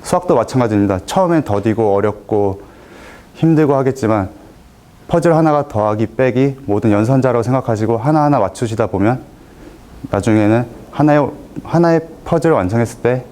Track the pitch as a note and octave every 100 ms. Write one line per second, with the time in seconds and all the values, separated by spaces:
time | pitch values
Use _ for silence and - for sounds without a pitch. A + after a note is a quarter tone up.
0 | - F3+ - D3+ A2 C3 A#2+ G#2+ G2+ F#2+
1 | - - F3+ E3+ C3+ G2+ G2+ G#2+ A2 G2
2 | G#2 G#2 - G#2+ G2+ F#2+ - - - -
3 | - - - - D#3+ D#3 D3+ C#3 C3+ C3
4 | A2 A2 F#2 - - - - - - -
5 | - E3+ E3+ D#3+ D#3+ D3 C#3+ A2 G#2 G#2+
6 | A#2+ - C3 A#2 C#3 C3+ - G2+ A2+ G#2
7 | A2+ C3+ B2+ A#2+ A2+ C3 - A2 G#2+ A2+
8 | B2 D#3 D3 C#3 G2 - A#2+ A2 A2+ G2
9 | G2+ C3 - - - - - - - -
10 | - G2+ G2 A2 G#2 A2+ B2 - - -
11 | D3 D3 C3+ - - - - D#3+ E3+ E3
12 | E3 - - E3+ E3 C#3+ F#2 A2+ A#2 -
13 | A#2 B2+ B2+